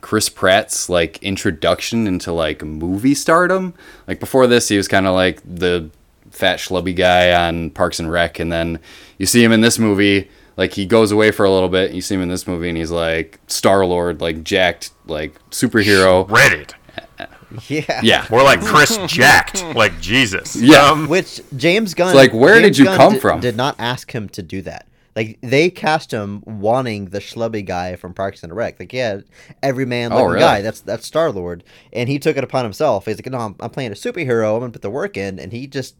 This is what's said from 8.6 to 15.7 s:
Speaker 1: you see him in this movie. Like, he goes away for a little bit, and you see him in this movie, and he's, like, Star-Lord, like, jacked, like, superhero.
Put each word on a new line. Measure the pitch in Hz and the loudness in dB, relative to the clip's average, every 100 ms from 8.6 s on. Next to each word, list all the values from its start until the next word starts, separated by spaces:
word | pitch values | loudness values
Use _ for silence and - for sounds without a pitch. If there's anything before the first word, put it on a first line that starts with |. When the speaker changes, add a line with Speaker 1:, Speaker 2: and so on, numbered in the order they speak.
| 85 82 - - - _ | -4 -8 -12 -20 -20 _
Speaker 1:
you | |
see | 95 120 | 0 4
him | 117 | 4
in | 113 | 6
this | 113 113 | 4 2
movie. | 110 98 101 98 95 _ _ - | 0 2 4 2 -2 _ _ -4
Like, | 92 | -4
he | - 95 | -4 0
goes | 113 110 | 2 4
away | 104 110 | 4 2
for | 101 | 2
a | 101 | 2
little | 95 92 | 2 2
bit, | 92 95 | 0 -2
and | |
you | 90 | -4
see | 90 98 | -6 -4
him | |
in | 87 | -4
this | 90 - | -6 -6
movie, | 87 85 | -6 -6
and | 82 | -6
he's, | 80 | -4
like, | 85 82 82 80 _ _ | -4 -2 -4 -6 _ _
Star-Lord, | - - 98 92 90 87 80 | -4 0 2 2 0 -2 -4
like, | 85 80 | -6 -8
jacked, | 80 95 90 85 - _ - | -4 0 0 -2 -14 _ -10
like, | 78 78 _ _ | -10 -10 _ _
superhero. | - 123 | -4 0